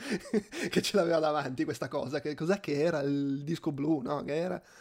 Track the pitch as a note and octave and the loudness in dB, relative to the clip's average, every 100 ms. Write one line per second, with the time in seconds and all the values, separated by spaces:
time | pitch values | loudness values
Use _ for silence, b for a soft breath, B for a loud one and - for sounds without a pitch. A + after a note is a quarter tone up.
0 | C#4 G3+ B G#3+ - - F#3+ - - G3+ | -4 -4 B -2 -2 -4 0 0 2 2
1 | E3+ E3 D#3 D3+ C#3 C3 D#3 D3 B2 D3 | 4 4 2 2 0 -2 -2 -4 -4 -4
2 | B2+ C#3+ D3+ C#3+ D#3+ G3+ - C#3+ E3 D#3 | -2 -4 -4 -2 0 0 0 2 2 2
3 | C#3 C#3+ C#3 C#3 C#3+ D#3+ D#3+ C3+ D3 D#3 | 2 2 0 -2 -2 -2 -2 0 2 2
4 | A#2 C#3+ B2+ D3 F3+ F3 b b | 0 -2 -2 -2 -2 -4 b b